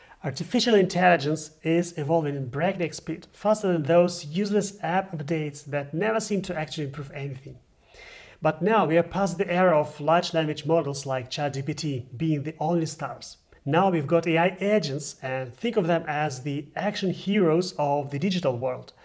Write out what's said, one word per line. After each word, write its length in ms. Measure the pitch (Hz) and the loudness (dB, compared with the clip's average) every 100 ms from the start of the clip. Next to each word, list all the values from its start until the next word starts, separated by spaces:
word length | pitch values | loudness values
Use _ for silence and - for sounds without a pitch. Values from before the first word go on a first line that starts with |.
| - - | -20 -10
Artificial 520 | 151 - 160 247 240 | -8 -8 -2 0 4
intelligence 760 | 214 185 175 180 170 139 156 - - | 4 4 4 4 4 2 -2 -6 -6
is 340 | 160 165 175 - | 0 2 0 -4
evolving 400 | 143 165 147 143 | 0 0 0 -4
in 140 | 127 | -6
breakneck 420 | 135 175 190 160 | -2 -2 -2 -4
speed, 340 | - - 165 - | -6 -10 -10 -12
faster 400 | - 202 214 190 | -4 0 2 2
than 120 | 170 | 0
those 420 | 143 170 180 - 147 | 4 6 4 0 -6
useless 500 | 165 208 208 196 - | -4 0 0 -2 -4
app 340 | 160 180 190 156 | -2 -2 -2 -8
updates 480 | 139 160 151 143 | -4 -2 -2 -8
that 300 | 143 143 143 | -6 -6 -4
never 260 | 156 208 226 | -2 0 -2
seem 220 | 220 202 | 0 -2
to 120 | 185 | -2
actually 300 | 165 156 - | -6 -6 -6
improve 260 | 143 139 139 | -6 -8 -12
anything. 440 | 143 139 131 135 123 _ _ _ - - - - - | -10 -10 -10 -14 -20 _ _ _ -20 -20 -20 -20 -2
But 180 | 151 156 | -2 0
now 240 | 175 220 | 2 4
we 140 | 156 165 | 4 4
are 40 | |
past 360 | 170 180 196 165 | 2 0 -2 0
the 120 | 190 | 0
era 300 | 175 185 156 | 4 6 4
of 180 | 147 - | 2 -2
large 360 | 147 170 175 | 2 2 2
language 320 | 165 156 147 147 | 0 -2 -2 2
models 400 | 165 143 139 139 | 2 2 -4 -4
like 240 | 131 120 | -4 -4
Chat 240 | - 147 | -4 -4
G 80 | 131 | -4
P 100 | 143 | -6
T 340 | 147 151 131 - | -4 -4 -6 -8
being 280 | 113 160 151 | -4 0 0
the 120 | 143 160 | -2 -4
only 240 | 156 175 | 0 0
stars. 540 | 160 - 139 120 - - _ - | 0 -4 -10 -10 -16 -20 _ -10
Now 240 | 139 156 196 | 0 4 4
we've 180 | 170 139 | 2 2
got 200 | 170 165 | 2 4
A 100 | 160 | 2
I 200 | 180 185 | 2 0
agents, 560 | 196 214 156 135 - - | 0 2 0 -4 -8 -10
and 340 | 131 131 127 - | -6 -6 -6 -6
think 220 | 233 226 | -2 0
of 80 | 165 | 2
them 180 | 165 156 | 0 0
as 360 | 147 151 127 | -2 -2 -4
the 240 | 139 143 151 - | -6 -6 -6 -4
action 360 | 202 208 190 | -4 -2 -2
heroes 600 | - - 208 175 160 185 - | -2 0 2 4 4 2 -2
of 320 | 147 143 135 | 0 0 -2
the 80 | 139 | -2
digital 400 | 185 180 147 120 | 0 0 0 0
world, 340 | 131 120 - _ | -2 -4 -10 _